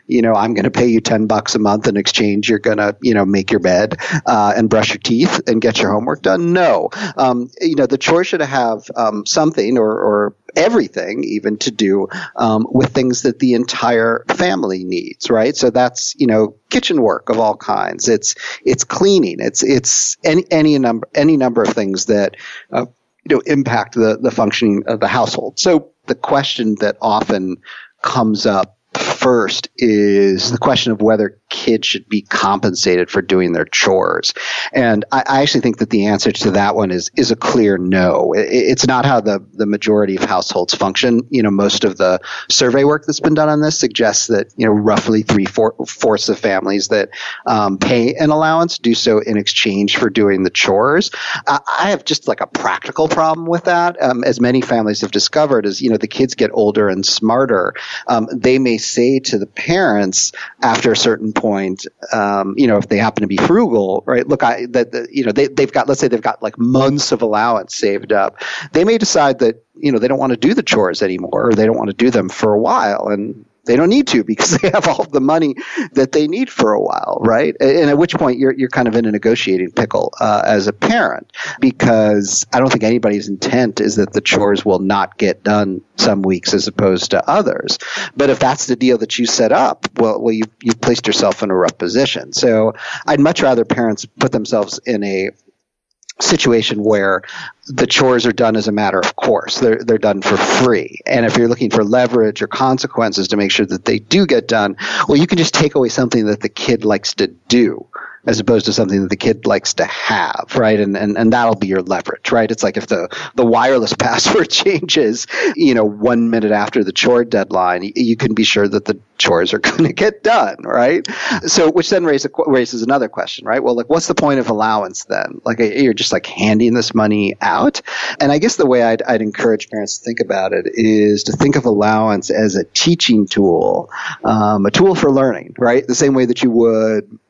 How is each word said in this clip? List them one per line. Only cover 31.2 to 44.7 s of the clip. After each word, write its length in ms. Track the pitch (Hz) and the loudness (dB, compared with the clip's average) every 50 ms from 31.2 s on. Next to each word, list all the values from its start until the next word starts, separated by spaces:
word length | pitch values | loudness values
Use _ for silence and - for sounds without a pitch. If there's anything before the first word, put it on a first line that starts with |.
| 107 95 - _ _ - | 0 -2 -6 _ _ -12
kids 380 | - - - 127 113 107 - - | -12 -6 -2 0 0 0 0 -2
should 220 | 135 123 - - | -4 -6 -4 -4
be 120 | 107 104 - | -4 -4 -4
compensated 840 | - - - - 98 101 98 104 104 90 - - 98 90 90 90 - | -4 -4 -2 0 0 0 0 0 -2 -2 0 0 2 2 2 0 0
for 120 | - 98 | -2 -4
doing 320 | 87 - 92 92 90 87 85 | -2 0 2 2 2 2 0
their 120 | 85 80 | -2 -2
chores. 680 | - - - - 98 95 95 - 50 - - - - - - - - - - - - - | -2 -4 -2 0 2 2 2 2 0 -2 -2 -4 -4 -6 -6 -8 -10 -8 -8 -8 -4 -2
And 320 | 131 123 117 110 107 101 - | 0 0 2 0 0 -2 -2
I, 120 | - 131 - | -2 -2 -2
I 160 | 131 139 131 | 0 0 0
actually 200 | 143 147 - 131 | 2 2 0 0
think 160 | 110 123 104 - | 0 0 0 -2
that 140 | 110 - | -2 0
the 160 | - 104 98 104 | 0 2 2 2
answer 240 | 107 98 - 117 | 0 0 0 -2
to 200 | 95 - - 110 | -2 0 0 0
that 240 | 92 101 101 101 - | 0 0 0 0 0
one 160 | - 104 92 | 0 -2 -2
is, 180 | 92 90 87 - - | -2 -4 -6 -4 -2
is 160 | - - - | -2 0 0
a 40 | 113 | 0
clear 420 | - - - - 127 110 101 98 90 | -2 -2 0 2 2 4 4 2 2
no. 560 | 90 92 95 92 92 90 - - - - 78 | 0 0 2 2 2 2 2 2 2 0 0
It, 120 | 104 104 - | 0 0 0
it's 380 | - 127 104 92 131 127 - 127 | 0 2 2 2 2 2 0 0
not 180 | 131 127 120 | 2 2 2
how 160 | 139 135 117 | 2 2 2
the, 240 | 101 107 101 98 - - - | 2 0 -2 -2 -4 -8 -6
the 120 | - 110 | -4 -2
majority 520 | 104 104 101 - 110 104 104 104 98 95 92 | -2 -2 -2 0 2 2 2 2 0 0 -2
of 60 | - | -2
households 500 | - 95 90 87 - - 92 90 - - | -2 -2 -2 -2 -2 -2 -2 -2 -2 -2
function. 480 | - - 95 92 - - 123 120 117 127 - | -2 -2 -2 -2 0 0 2 2 0 0 0
You 140 | 143 127 110 | 0 0 2
know, 80 | 107 | 2
most 320 | 101 98 101 104 - - - | 2 2 0 0 0 0 -2
of 140 | 104 92 - | -2 0 0
the 220 | 95 92 92 90 - - - - - - | 0 0 0 0 -2 -8 -14 -10 -6 -2
survey 340 | - - 131 123 120 139 139 | 0 0 2 2 2 4 4
work 220 | 143 151 156 151 | 2 2 0 -2
that's 140 | - 147 - | -4 -4 -2
been 140 | - 160 156 | 0 0 2
done 160 | 151 156 151 | 2 2 2
on 120 | 151 147 | 2 2
this 180 | 151 151 156 - | 0 0 0 -2
suggests 480 | - 120 - - 120 107 101 - - - | -2 -2 0 0 0 0 0 0 0 0
that, 260 | 117 98 - - _ - | 0 -2 -2 -4 _ -2
you 80 | 110 | 0
know, 80 | 110 | 2